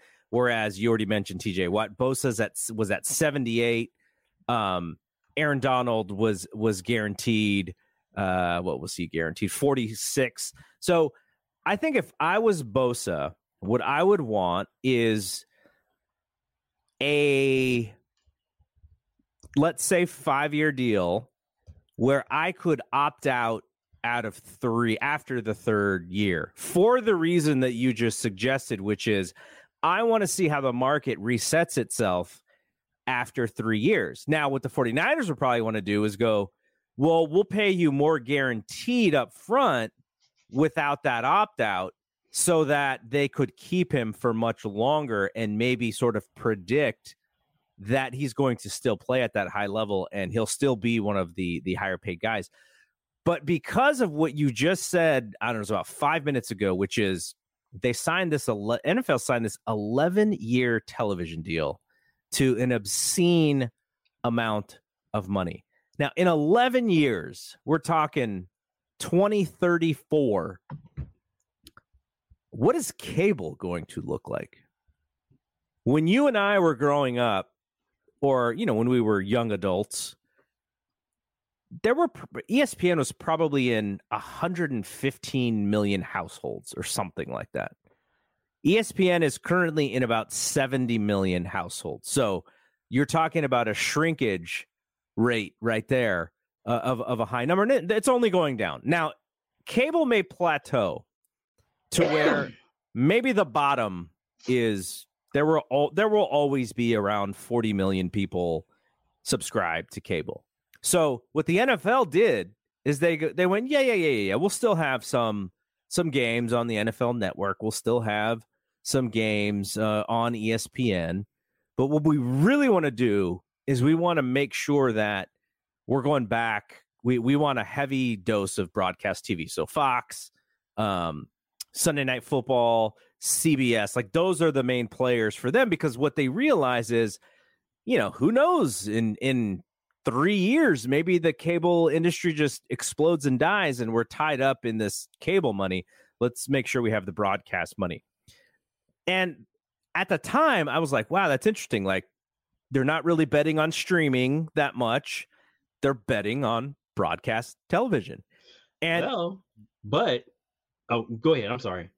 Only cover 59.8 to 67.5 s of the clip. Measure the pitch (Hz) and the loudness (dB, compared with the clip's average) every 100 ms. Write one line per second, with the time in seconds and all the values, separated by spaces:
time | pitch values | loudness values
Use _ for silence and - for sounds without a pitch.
59.8 | 104 123 165 190 214 196 107 123 123 113 | -2 0 2 2 2 0 0 2 2 0
60.8 | - - 107 90 82 82 82 82 71 - | -4 -4 -4 -2 -6 -8 -6 -2 -4 -6
61.8 | _ _ _ _ _ - 131 113 123 120 | _ _ _ _ _ 0 2 2 0 -2
62.8 | 98 - - - 175 170 156 139 120 - | -2 -4 -2 2 4 4 4 2 -2 -8
63.8 | _ _ _ _ 120 117 113 104 - - | _ _ _ _ -2 0 0 -2 -6 -16
64.8 | _ _ _ 107 95 98 87 - _ _ | _ _ _ -6 -2 -2 -2 -8 _ _
65.8 | _ - 143 - 180 156 151 226 254 254 | _ -4 -2 2 2 4 4 4 4 2
66.8 | 233 165 139 98 78 117 - | 4 4 4 0 -4 -14 -18